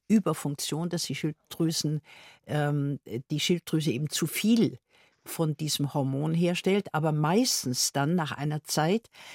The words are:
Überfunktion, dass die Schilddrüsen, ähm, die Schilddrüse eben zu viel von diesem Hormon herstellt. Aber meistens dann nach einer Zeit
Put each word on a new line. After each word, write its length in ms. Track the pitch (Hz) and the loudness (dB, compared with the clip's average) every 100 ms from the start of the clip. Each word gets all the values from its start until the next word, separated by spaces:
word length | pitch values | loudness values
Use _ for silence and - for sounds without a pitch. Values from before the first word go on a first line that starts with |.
| - | 2
Überfunktion, 800 | 214 170 156 143 143 - 151 170 | 2 4 0 -2 -4 -4 -4 -2
dass 160 | 170 | -4
die 100 | - | -4
Schilddrüsen, 840 | 143 156 147 _ - 165 156 147 151 - - - - - | -4 -4 -6 _ -2 0 0 0 -2 -6 -18 -20 -20 -4
ähm, 520 | 151 147 147 143 139 - 110 - | 0 0 0 0 -4 -6 -10 -6
die 100 | 151 | -2
Schilddrüse 500 | - 175 - 160 151 | 0 0 0 0 0
eben 180 | 117 151 | 0 -2
zu 180 | - 160 | -2 -2
viel 520 | - 208 233 165 - _ _ _ _ | 0 2 4 4 0 _ _ _ _
von 300 | - - 156 147 | -10 -2 -2 -2
diesem 360 | 151 - 143 | -4 -2 -2
Hormon 400 | 147 135 135 156 | 0 0 0 0
herstellt. 600 | 165 175 175 190 202 - | 2 2 2 2 0 0
Aber 180 | 151 156 | -2 0
meistens 800 | 151 151 196 254 - 127 127 - | 2 4 4 2 0 -2 -2 0
dann 220 | 139 139 | 0 2
nach 180 | 180 143 | 0 -2
einer 320 | - 147 151 | -4 -4 -4
Zeit 460 | - - 156 220 - - - | -2 0 2 2 -2 -16 -20